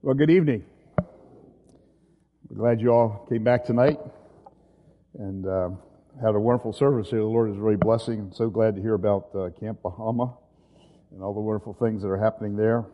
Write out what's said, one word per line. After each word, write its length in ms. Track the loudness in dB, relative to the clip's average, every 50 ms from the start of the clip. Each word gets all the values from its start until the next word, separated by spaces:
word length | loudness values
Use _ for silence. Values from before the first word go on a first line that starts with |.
| 0 0
Well, 60 | 2
good 140 | 2 4 6
evening. 340 | 6 6 4 4 0 -2 -4 -12 _ _ _ _ _ -6 -6 -6 -16 -20 -20 -20 -20 -20 -20 -20 _ _ _ _ _ _ _ _ _ _ _ _ _ _ _ _ _ _ _ -16
We're 80 | -8
glad 240 | 0 2 2 2 2
you 120 | 2 4
all 360 | 4 4 4 2 0 -8 -6 -4
came 160 | -4 0 2
back 200 | 2 2 2 2
tonight 360 | 0 2 4 4 4 4 0 -8 -16 -18 -20 -20 -20 -20 -20 _ -20 _ _ _ _ _ _ _ _ _ _ _ _ _
and, 300 | -12 -10 -10 -8 -8 -6
uh, 240 | -4 -2 -2 -2 -4 -6 -10 -16 -20 _ _ _ _ _ -2
had 140 | 0 0 2
a 60 | 2
wonderful 320 | 2 2 2 2 0 -6
service 380 | -2 2 2 2 2 0 -2 -2
here. 100 | -2 -2
The 60 | 0
Lord 220 | 0 2 2 0 0
is 80 | -2
really 200 | -2 0 2 2
blessing. 420 | 4 4 2 2 2 0 -4 -6 -6
I'm 140 | -6 -10
so 180 | -4 -4 -4 -2
glad 240 | 0 2 2 2 0
to 80 | -2
hear 120 | -2 -2 -2
about, 380 | 0 2 0 0 0 -2 -6 -8
uh, 140 | -6 -6 -6
Camp 300 | -8 -10 -12 -12 -12 -8
Bahama 520 | _ -10 -10 -6 -6 -4 -2 -2 -4 -4 -6 -14 _ _ _ _ _ _ _ _ _ _ _ _ _ _
and 100 | -18 -10
all 100 | -8 -6
the 60 | -6 -4
wonderful 360 | -4 -4 -4 -4 -6 -10 -6
things 280 | -2 -2 -2 -2 -2
that 60 | -4 -4
are 80 | -2
happening 400 | 0 0 -2 -2 -2 -8 -8 -2
there 300 | 0 2 2 2 0 -2 -6